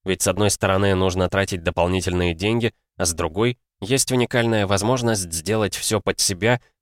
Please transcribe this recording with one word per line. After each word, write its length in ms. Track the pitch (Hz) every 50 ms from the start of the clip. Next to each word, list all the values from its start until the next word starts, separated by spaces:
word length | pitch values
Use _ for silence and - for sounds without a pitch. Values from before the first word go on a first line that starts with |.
| -
Ведь 160 | 92 92 -
с 80 | - 101
одной 220 | 92 95 104 101
стороны 440 | - - - 98 95 95 101 98 95
нужно 360 | 92 95 95 87 92 92 90
тратить 320 | - 98 98 - 98 90 82
дополнительные 720 | 90 87 - 85 90 92 95 87 92 90 90 90 87 85
деньги, 400 | 80 92 107 113 117 113 110 - _ _ _ _ -
а 80 | 90
с 80 | 85 85
другой — 440 | 80 85 80 78 95 113 123 120 - _ _ _ -
есть 320 | 101 95 131 135 - - 131
уникальная 540 | 127 123 - - 123 117 117 113 107 101
возможность 640 | 92 101 95 101 110 131 127 120 117 113 101 92 85 80
сделать 420 | 82 78 92 110 110 107 95 -
всё 280 | - - - 110 104 -
под 180 | - 92 -
себя, 400 | - - 98 85 98 113 123 123 _ _ _ _